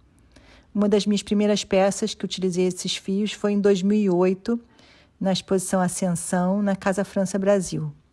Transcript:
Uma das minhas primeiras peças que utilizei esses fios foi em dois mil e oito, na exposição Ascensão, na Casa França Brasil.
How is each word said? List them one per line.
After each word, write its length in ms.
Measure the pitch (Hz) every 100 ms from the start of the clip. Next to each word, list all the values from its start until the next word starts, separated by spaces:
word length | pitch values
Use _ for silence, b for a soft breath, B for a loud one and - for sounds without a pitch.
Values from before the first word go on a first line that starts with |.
| _ b b b b b b
Uma 160 | 202 202
das 160 | 208 208
minhas 160 | 202
primeiras 420 | - 208 208 208
peças 520 | - 196 196 190 214 -
que 100 | 190
utilizei 400 | - 185 175 185
esses 320 | 180 185 -
fios 360 | - 196 208
foi 180 | - 208
em 80 | 202
dois 240 | 202 196
mil 140 | 196 214
e 100 | 202
oito, 500 | 175 185 190 - 233 b b b b b -
na 140 | 190
exposição 460 | 180 - 190 185 190
Ascensão, 840 | 180 - 185 170 - 180 180 202
na 120 | 202 185
Casa 280 | 202 190
França 340 | 190 202 190 202
Brasil. 560 | 190 202 175 156 151 - _